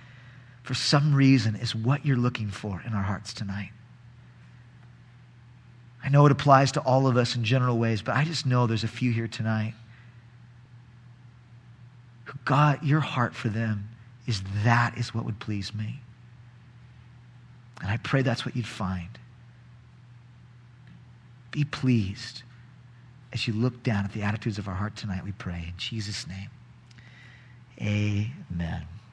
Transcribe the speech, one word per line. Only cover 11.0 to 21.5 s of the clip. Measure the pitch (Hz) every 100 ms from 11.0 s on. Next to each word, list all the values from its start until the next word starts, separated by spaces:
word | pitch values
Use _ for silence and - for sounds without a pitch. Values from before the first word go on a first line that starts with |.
| - - - - - - - - - - - -
who, | - -
God, | - 135 151 135
your | 135 151
heart | 139 131 120
for | - 117
them | 110 113 104 104 - - - -
is, | 101 95 104
"That | 117 120 113 -
is | 120
what | 117
would | 117 104
please | - 101 95
me." | 107 107 127 - - - - - - - - - - - - - - - - - -
And | 95
I | 113
pray | - 135
that's | 127 117
what | - 127
you'd | 107
find. | - 95 92 85 - - - - - - - - - - - - - - - - - - - - - - - -